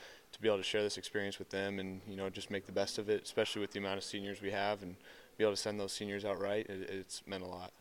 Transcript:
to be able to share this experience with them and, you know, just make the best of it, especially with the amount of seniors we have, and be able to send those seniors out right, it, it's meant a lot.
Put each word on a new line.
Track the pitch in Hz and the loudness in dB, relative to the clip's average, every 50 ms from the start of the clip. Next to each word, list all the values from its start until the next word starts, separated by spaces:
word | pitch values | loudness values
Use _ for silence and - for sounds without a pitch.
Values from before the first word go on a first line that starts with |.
| - - - - - - | -16 -16 -18 -18 -18 -18
to | - - | -6 2
be | - 110 | 4 6
able | 104 98 | 6 6
to | 92 | 4
share | - - 107 104 | 2 4 4 4
this | 104 - - | 4 2 -2
experience | 92 - - 107 101 101 98 - | -6 -4 -2 0 0 0 -2 -6
with | 95 - | -6 -4
them | - 98 98 101 101 98 | 0 0 0 2 0 -2
and, | 95 95 92 92 95 107 | -2 -4 -6 -8 -8 -8
you | 98 | -4
know, | 95 98 95 | -2 -2 -2
just | 92 101 98 - | -2 -4 -4 -2
make | 101 98 95 - | -2 -2 -2 0
the | |
best | 95 101 98 - - - | 2 2 2 2 2 0
of | 107 101 | 2 2
it, | 107 98 - | 2 2 2
especially | - - - 110 - - 110 | 0 2 2 2 2 2 -2
with | 104 98 | -2 -2
the | - 101 | -2 -2
amount | 101 98 95 98 | 0 0 0 -2
of | 95 | -2
seniors | - - 104 101 101 101 90 98 | -4 -4 -4 -4 -4 -4 -2 -2
we | 95 | 0
have, | 101 98 101 104 107 101 98 | 2 2 4 4 2 0 -2
and | 90 90 - - - - - - - - - | -6 -10 -12 -14 -18 -18 -18 -20 -12 2 4
be | 107 | 4
able | 107 101 | 6 6
to | 98 | 4
send | - 110 104 104 | 0 0 0 0
those | 101 98 | -2 -2
seniors | - - 107 101 101 101 101 | -2 -4 -2 -2 -2 0 0
out | 104 98 90 | 0 0 2
right, | 98 98 101 107 110 - | 2 2 2 2 0 -2
it, | 98 95 95 - | -4 -6 -6 -4
it's | 95 95 92 - - - - | -6 -6 -6 -8 -10 -10 -6
meant | - 98 95 | -6 -6 -6
a | 92 90 | -4 -6
lot. | 90 90 92 92 - - | -8 -8 -10 -10 -12 -16